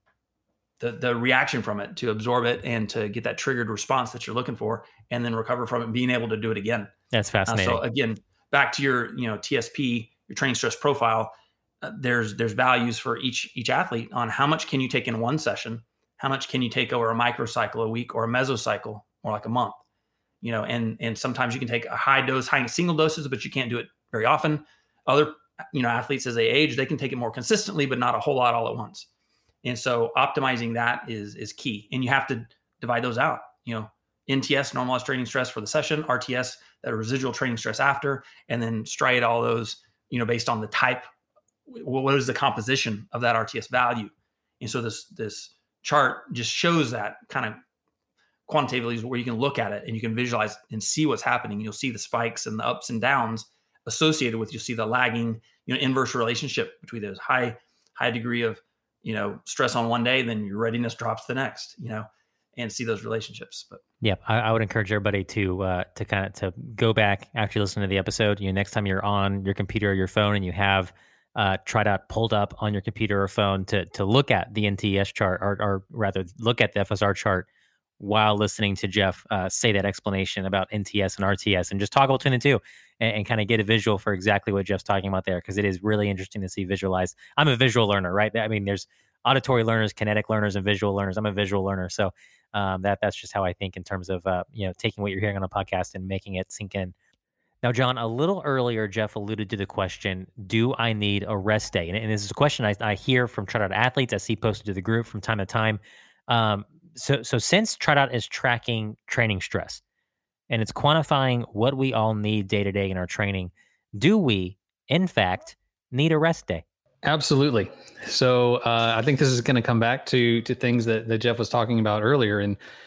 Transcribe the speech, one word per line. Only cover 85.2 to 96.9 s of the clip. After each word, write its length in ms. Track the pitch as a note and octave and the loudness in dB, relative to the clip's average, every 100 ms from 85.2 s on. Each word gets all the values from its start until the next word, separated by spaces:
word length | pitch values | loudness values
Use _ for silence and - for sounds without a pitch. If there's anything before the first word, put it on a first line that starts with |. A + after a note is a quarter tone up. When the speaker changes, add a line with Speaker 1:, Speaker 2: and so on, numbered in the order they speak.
Speaker 2:
there, 160 | F#2 F2+ | -2 -4
'cause 180 | - G2+ | -2 0
it 60 | |
is 180 | G2+ F2+ | 0 0
really 260 | G#2 G#2+ G#2 | 0 2 0
interesting 340 | F#2+ F#2 G#2+ | -2 -6 -8
to 60 | F#2 | -8
see 160 | - | -6
visualized. 520 | F#2 G2 G2 F#2 F2+ - - - | -4 -2 0 0 -2 -6 -6 2
I'm 120 | D3+ | 2
a 80 | A#2 | 4
visual 320 | C3 A#2+ G#2+ | 4 4 4
learner, 240 | G2+ F2+ | 2 2
right? 220 | F#2+ G#2+ A2 | 0 0 0
I 100 | A2 | -2
mean, 180 | A2 | -2
there's 220 | G2+ G2+ - _ _ _ | 0 -2 -6 _ _ _
auditory 400 | B2 C3+ B2 B2+ | 2 2 4 2
learners, 280 | A2+ A2+ G#2+ | 4 2 2
kinetic 380 | - G#2+ G#2+ G#2 | 0 0 2 2
learners, 240 | A2 G#2 | 2 2
and 100 | G2 | 0
visual 300 | G2 G2+ G#2 | 0 2 2
learners. 220 | G2 G2 F#2 | 0 -2 -2
I'm 100 | G#2+ | -2
a 60 | |
visual 320 | G2 G2 G2+ | 0 0 0
learner. 240 | F#2+ G2 F2+ | 0 -2 -4
So, 220 | - G2 - - _ _ | -2 -2 -2 -18 _ _
um, 280 | G#2 G2 F#2+ | -4 -2 0
that, 160 | G2 G2 | 0 0
that's 140 | G#2 - | 0 -2
just 160 | - | -6
how 120 | G2+ | -2
I 80 | F#2+ | -2
think 240 | F2+ G2 F#2 | -2 -6 -8
in 80 | |
terms 240 | F2+ F#2+ F2 | -8 -6 -4
of, 180 | F#2 F#2+ | -4 -2
uh, 180 | F2+ F2 | -2 -4
you 140 | A2+ F#2+ | -6 -6
know, 60 | F2 | -4
taking 240 | A2+ - | -4 -4
what 100 | G2+ | -6
you're 80 | F#2+ | -2
hearing 160 | G#2 G2 | -2 -2
on 60 | |
a 60 | F#2+ | -4
podcast 460 | G#2 F#2+ F#2 F2+ | -4 -4 -4 -4
and 140 | F#2+ F#2+ | -8 -6
making 280 | F#2+ - F#2 | -6 -6 -8
it 140 | F#2 | -8
sink 240 | - G2 | -10 -8
in. 200 | G2+ F#2 | -6 -6